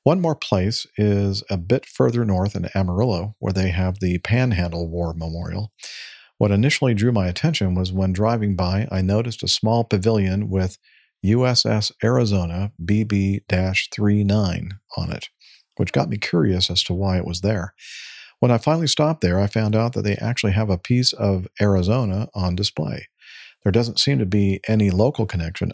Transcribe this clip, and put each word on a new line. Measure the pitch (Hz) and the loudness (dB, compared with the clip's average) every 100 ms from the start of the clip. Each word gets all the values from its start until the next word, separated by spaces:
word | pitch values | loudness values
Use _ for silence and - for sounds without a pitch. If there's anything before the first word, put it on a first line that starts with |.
One | 143 185 | 2 2
more | 165 147 | 2 -2
place | - 98 98 - - - | -2 0 0 -4 -6 0
is | 104 101 98 98 - | 2 2 0 -2 -4
a | 95 | -6
bit | 87 123 - | 0 -2 -2
further | - 127 120 | 0 2 2
north | 110 92 101 | 0 0 0
in | 92 87 98 | -2 -4 -2
Amarillo, | 92 90 120 87 101 - | 0 0 0 0 -4 -6
where | - | -4
they | 92 92 | 0 0
have | 87 92 92 | 0 -2 -2
the | 92 90 | -2 -2
Panhandle | - 120 127 92 87 85 82 | 0 0 2 0 -2 -4 -6
War | 85 85 | -4 -4
Memorial. | 82 82 82 87 95 107 - - - - - - _ | -4 -6 -6 -6 -8 -8 -12 -18 -16 -18 -20 -20 _
What | 104 | 2
initially | 101 135 - 135 | 4 2 2 0
drew | 104 120 | 2 2
my | 110 90 | 2 0
attention | 90 165 156 95 | 0 -2 0 0
was | 90 92 | 0 0
when | 92 95 | 0 0
driving | 92 110 117 104 92 | 0 0 0 0 0
by, | 90 98 113 | 0 0 -2
I | 95 | 0
noticed | 92 104 120 - | 2 0 -2 -6
a | - | -4
small | - 110 117 | -2 2 2
pavilion | 110 104 104 110 95 98 101 | 2 0 2 2 2 0 -2
with | 95 95 - _ _ _ _ | 0 -2 -4 _ _ _ _
U | 95 117 127 | 0 2 2
S | 120 | 2
S | 113 107 107 - | 0 0 -2 -2
Arizona | 110 127 113 98 85 87 104 - | 2 2 2 2 0 -2 -4 -6
B | 85 104 | 0 0
B | 110 101 98 98 - | 2 0 2 0 0
dash | 92 92 95 - | 0 0 -2 -6
three | - 104 104 | -2 2 2
nine | 101 107 101 85 92 98 _ - | 4 2 0 -2 -8 -12 _ -6
on | 82 | -6
it, | - - _ - - _ - | -6 -12 _ -20 -20 _ -4
which | 107 | -2
got | 135 156 | 0 -2
me | 104 | -4
curious | - 170 98 90 - | -2 0 2 0 0
as | 87 | -2
to | - | -2
why | 90 98 92 | -2 0 0
it | |
was | 87 87 | -2 -2
there. | 98 104 - - - - - - - _ | -2 -2 -4 -12 -20 -18 -18 -20 -20 _
When | 123 | 2
I | 117 | 4
finally | 151 165 156 | 2 2 2
stopped | - 151 160 | 2 0 2
there, | 90 90 | 0 2
I | 101 | 0
found | 110 107 | 0 0
out | 110 117 | 2 0
that | 104 | 0
they | 104 101 | -2 -2
actually | 113 123 107 | -2 -2 0
have | 98 107 | 2 2
a | 90 | -2
piece | - 123 123 | 0 0 0
of | - 107 95 92 - | 0 0 0 -4 0
Arizona | 104 95 90 127 107 95 - | 2 2 2 0 0 -2 -4
on | 101 90 | -4 -2
display. | 90 101 - 76 - - _ - - - _ | -2 -4 -4 -6 -8 -12 _ -20 -20 -20 _
There | 101 | 0
doesn't | 113 117 - | 2 0 0
seem | 139 139 | 0 0
to | 95 | 0
be | 104 98 95 - | 2 2 0 0
any | 110 101 | 2 2
local | 92 123 - | 4 2 2
connection | 110 87 80 - - | -4 -4 -6 -4 -6